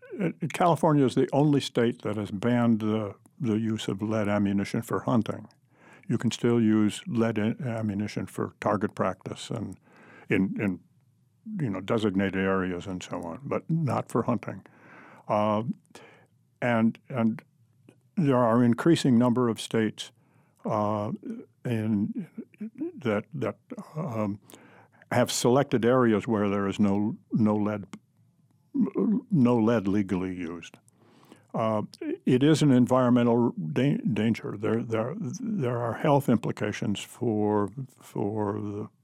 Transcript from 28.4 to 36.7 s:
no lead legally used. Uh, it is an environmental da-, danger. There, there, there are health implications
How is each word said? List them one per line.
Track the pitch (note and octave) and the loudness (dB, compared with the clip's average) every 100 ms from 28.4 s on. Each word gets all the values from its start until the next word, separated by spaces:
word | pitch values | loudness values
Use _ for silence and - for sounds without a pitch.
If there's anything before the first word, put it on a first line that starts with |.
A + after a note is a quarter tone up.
| _ _ _ C#4+ - - B3 G3 - | _ _ _ -2 0 0 0 0 2
no | E3 A#2+ A#2+ | 4 4 4
lead | A2 A#2 G2 | 4 2 2
legally | G2+ F#2+ F#2+ F#2 | 0 0 -2 -4
used. | F2+ E2 E2+ D#2+ - _ _ _ _ _ - _ | -6 -8 -10 -14 -20 _ _ _ _ _ -20 _
Uh, | - A2 G#2+ G#2+ - D#4 F4+ | -2 0 0 -4 -8 -10 -4
it | - B2+ | 2 4
is | C#3+ D#3 | 4 4
an | D3+ | 6
environmental | B2 B2 B2+ B2 B2 A#2+ A#2 A#2+ - D#3 | 6 6 4 4 4 4 4 2 0 -4
da-, | C3 C#3 - F3+ | 0 0 0 -2
danger. | G#2+ A2+ G#2+ A#2 G#2+ | 0 0 -2 -6 -6
There, | G#2 A2+ | -2 -2
there, | A#2 A2 A#2+ G#3+ | -2 -4 -4 -6
there | C#3 F#3 A#3 G#3 B2 A#2+ | -8 -8 -6 -2 -2 -2
are | A#2 | -4
health | A2 D#3+ C#3+ C#3+ | -2 2 2 4
implications | A2+ D3+ - G#2+ | 0 0 -4 -6